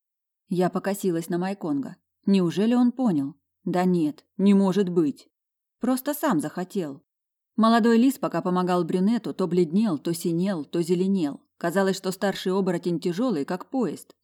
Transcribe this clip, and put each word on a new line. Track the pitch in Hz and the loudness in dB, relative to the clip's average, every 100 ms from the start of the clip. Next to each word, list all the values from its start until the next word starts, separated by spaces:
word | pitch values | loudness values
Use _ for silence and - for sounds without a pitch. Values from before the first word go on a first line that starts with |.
| _ _ _ _ _ | _ _ _ _ _
Я | 180 180 | 0 0
покосилась | - 196 202 190 165 165 | -2 -4 -4 -2 -2 -2
на | 175 | -4
Майконга. | 185 196 170 139 131 175 _ _ - | -4 -6 -4 -4 -6 -14 _ _ 0
Неужели | 196 170 175 226 | 2 2 0 2
он | 247 247 | 2 2
понял? | 247 254 151 139 - _ _ | 2 0 0 -2 -8 _ _
Да | 180 175 185 | -4 0 2
нет, | 175 151 - _ - | 2 0 -4 _ 0
не | 196 | 4
может | 196 196 185 180 | 4 4 2 0
быть. | 180 151 - _ _ _ _ _ _ | 0 0 -2 _ _ _ _ _ _
Просто | 226 262 - | -4 -2 -4
сам | 294 311 165 | -2 0 0
захотел. | 151 - 180 202 151 139 _ _ _ _ _ - | -2 -6 -6 -6 -6 -10 _ _ _ _ _ 0
Молодой | 220 233 233 226 | 4 4 4 6
лис, | 262 262 | 4 2
пока | 160 220 | -4 -2
помогал | 185 180 180 180 | 0 0 0 0
брюнету, | 165 185 196 240 147 | 0 0 2 0 -4
то | - 175 | -4 0
бледнел, | 175 170 185 226 147 | 2 2 2 0 0
то | 175 | -4
синел, | 170 175 165 196 175 139 | -4 -2 0 -2 -4 -4
то | 170 | -4
зеленел. | 165 180 190 196 147 - _ - | 0 0 0 0 -2 -6 _ -8
Казалось, | 170 190 190 185 | -2 0 0 0
что | 185 | -6
старший | 180 202 185 190 | -4 -4 -2 -2
оборотень | 190 185 175 175 170 | -2 0 -2 -2 -2
тяжелый, | 180 170 262 160 139 | -2 -2 -2 -2 -4
как | 120 - | -8 -6
поезд. | 269 190 - - _ | -4 -4 -6 -16 _